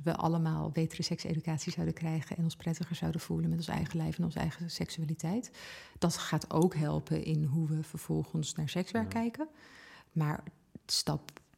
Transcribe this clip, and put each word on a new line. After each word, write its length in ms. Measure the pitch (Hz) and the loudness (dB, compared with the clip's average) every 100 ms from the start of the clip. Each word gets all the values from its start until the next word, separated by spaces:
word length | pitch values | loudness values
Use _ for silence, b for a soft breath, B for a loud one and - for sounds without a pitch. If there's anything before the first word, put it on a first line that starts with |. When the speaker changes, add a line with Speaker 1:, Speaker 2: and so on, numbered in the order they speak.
Speaker 1:
we 120 | 151 - | 0 2
allemaal 540 | 160 170 160 156 156 | 4 4 2 2 0
betere 340 | 147 160 - | 2 0 0
sekseducatie 680 | - 170 - 160 160 156 - | -2 -2 -2 -2 0 -2 -2
zouden 220 | 165 165 160 | -2 0 0
krijgen 420 | 165 160 - - | 0 0 -2 0
en 60 | |
ons 120 | 165 - | 0 0
prettiger 400 | - 165 170 170 | -2 -2 -2 -2
zouden 260 | 160 160 | 0 -2
voelen 280 | - 165 165 | -2 0 2
met 80 | 165 | 0
ons 100 | 165 | 0
eigen 300 | 165 160 165 | -2 0 0
lijf 200 | 156 160 | 0 0
en 60 | |
onze 160 | 170 - | 0 0
eigen 300 | 160 - 170 | -2 -2 -6
seksualiteit. 840 | - 165 - 156 160 160 214 - - B B B B | -4 -4 -2 -2 -2 -2 -2 -4 -10 B B B B
Dat 180 | 170 - | 2 2
gaat 340 | - 156 - | 0 0 2
ook 220 | 156 170 151 | 6 6 6
helpen 480 | 147 151 - 160 | 2 0 0 0
in 200 | 151 156 | 2 2
hoe 240 | 151 156 156 | 2 2 2
we 160 | 156 | 0
vervolgens 720 | 156 156 - 156 151 165 143 - | -2 -6 -2 0 0 -2 -2 -2
naar 140 | 151 | -2
sekswerk 440 | 175 185 226 220 | -2 0 0 0
Speaker 2:
Ja. 60 | 233 | 0
Speaker 1:
kijken. 280 | 233 226 311 B B B B B B | 0 -2 -6 B B B B B B
Maar 320 | 165 151 - - - _ - - | 0 2 0 -6 -16 _ -14 -2
stap, 460 | - - 147 - - _ | 0 2 0 -2 -18 _